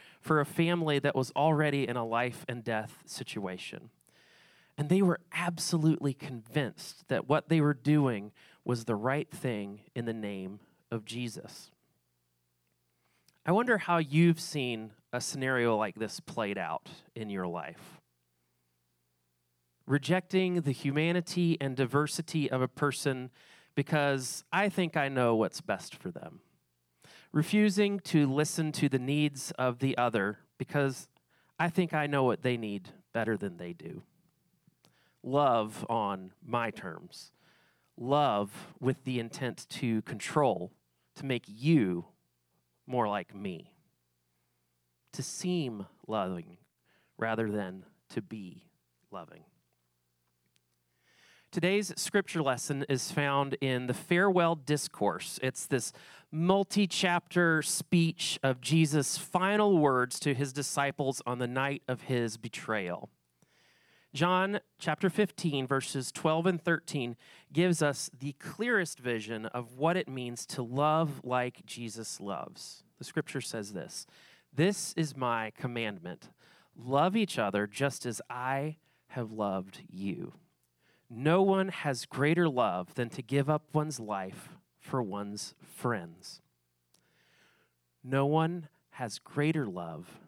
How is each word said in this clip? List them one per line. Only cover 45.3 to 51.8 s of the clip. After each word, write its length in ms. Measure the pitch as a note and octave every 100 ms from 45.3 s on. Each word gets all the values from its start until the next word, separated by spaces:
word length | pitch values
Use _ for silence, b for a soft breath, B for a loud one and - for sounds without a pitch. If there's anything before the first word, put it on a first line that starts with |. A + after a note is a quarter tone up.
| - F#3 F3+ C3+ G#2+ G2 _ -
loving 520 | A2 F#2 F2+ E2 F2 _ _ _ _ _ -
rather 320 | A2+ A2+ A2+
than 340 | G#2 F#2+ F#2+ - _ _
to 100 | -
be 420 | G2 A2 F#2+ D#2+ _ _ _ _ _
loving. 340 | G2 D#2+ E2+ E2 _ _ _ _ _ _ _ _ _ _ _ _ _ _ b b b b b b
Today's 420 | - F3 G3+